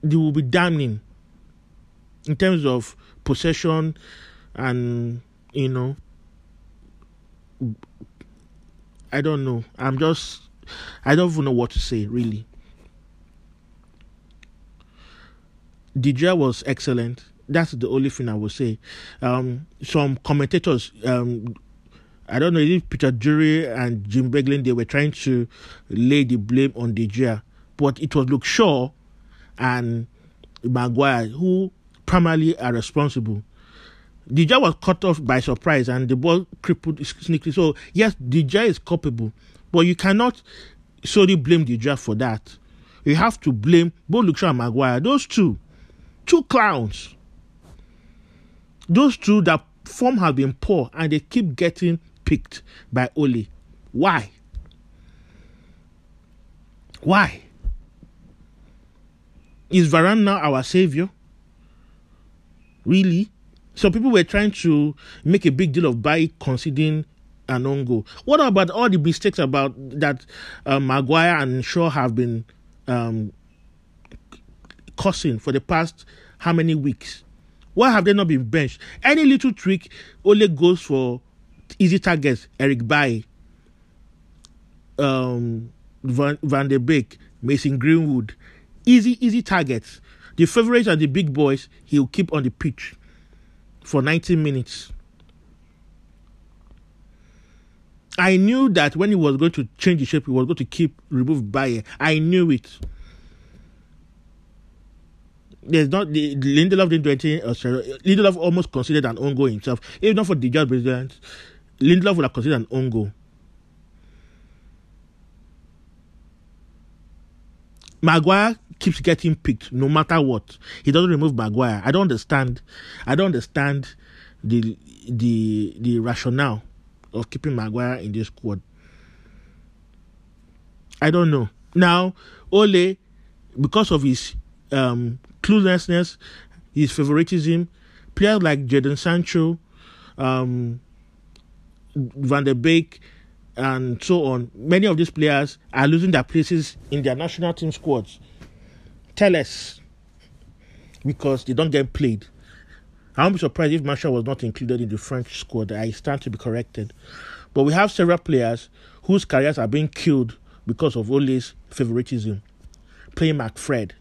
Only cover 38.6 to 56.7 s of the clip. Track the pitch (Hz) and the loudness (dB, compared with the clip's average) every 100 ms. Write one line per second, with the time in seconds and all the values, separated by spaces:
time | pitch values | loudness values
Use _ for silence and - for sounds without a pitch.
38.6 | 226 175 - 170 156 117 110 - _ - | 0 -2 -4 -4 -4 -6 -8 -10 _ -20
39.6 | - 170 175 175 185 196 247 - _ - | -2 2 2 2 2 2 2 -2 _ -20
40.6 | - - _ _ - - 190 190 127 170 | -20 -20 _ _ -2 4 4 4 4 2
41.6 | 143 120 120 139 - 107 123 110 - - | 4 -2 -2 -4 -2 -2 -2 -4 -8 -20
42.6 | _ - - - - 151 226 220 - 117 | _ -20 -20 -8 0 2 2 0 -4 -2
43.6 | 110 170 170 - _ 202 208 151 180 127 | 4 4 4 -4 _ 0 2 2 0 0
44.6 | 120 117 135 123 175 277 - - 180 107 | -2 0 0 0 0 0 0 0 2 0
45.6 | - - - - - - - 349 - 262 | -10 -20 -20 -20 -20 -20 2 2 4 2
46.6 | 214 156 110 - - - - - - _ | 2 2 -4 -8 -16 -20 -20 -20 -20 _
47.6 | - - - - - - _ - _ _ | -20 -20 -20 -20 -20 -20 _ -20 _ _
48.6 | _ _ - 175 285 240 - 208 180 160 | _ _ 0 4 4 2 2 2 4 0
49.6 | - _ - - 254 254 175 131 135 131 | -2 _ -20 -2 0 2 0 0 -2 -2
50.6 | - 190 120 - 160 151 - - 196 127 | 0 0 0 -4 -2 -2 -2 -2 -2 -2
51.6 | 170 165 175 170 - _ - 156 - - | -4 -2 -2 -2 -8 _ -2 -2 -4 -20
52.6 | - - - 123 127 - 147 120 104 - | -20 -20 -6 -4 -2 0 0 0 -6 -14
53.6 | - - - 113 180 170 101 _ - - | -20 -20 -12 -2 0 0 -4 _ -18 -18
54.6 | - - - - - - - - - - | -18 -20 -20 -20 -20 -20 -20 -20 -20 -20
55.6 | _ - _ _ _ _ _ _ - - | _ -20 _ _ _ _ _ _ -20 -20
56.6 | _ | _